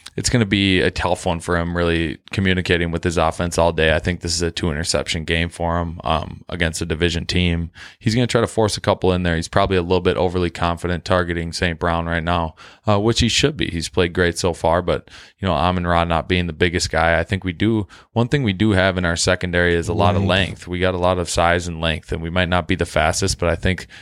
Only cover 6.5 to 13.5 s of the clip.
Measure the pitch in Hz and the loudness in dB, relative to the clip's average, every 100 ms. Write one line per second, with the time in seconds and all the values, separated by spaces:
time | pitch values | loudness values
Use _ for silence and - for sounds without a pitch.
6.5 | 87 82 - 87 78 85 85 82 90 87 | -2 -2 -2 -4 0 0 0 -2 0 0
7.5 | 85 82 - - - 110 117 120 120 110 | 0 -4 -10 -20 -6 -2 0 2 0 0
8.5 | 113 107 - 104 92 95 90 87 82 - | 0 0 0 -2 2 2 2 2 -2 0
9.5 | 101 98 92 85 92 90 - 90 90 87 | 0 2 2 2 2 2 2 0 0 -2
10.5 | - 85 85 87 87 - 90 87 85 85 | 0 -2 -2 -2 -2 0 0 0 -4 -4
11.5 | - 90 80 87 85 85 85 82 85 80 | -2 -2 -2 -2 0 -2 -2 0 0 -2
12.5 | - - - 107 101 110 - 117 - 139 | -8 -20 -6 0 2 2 2 2 2 0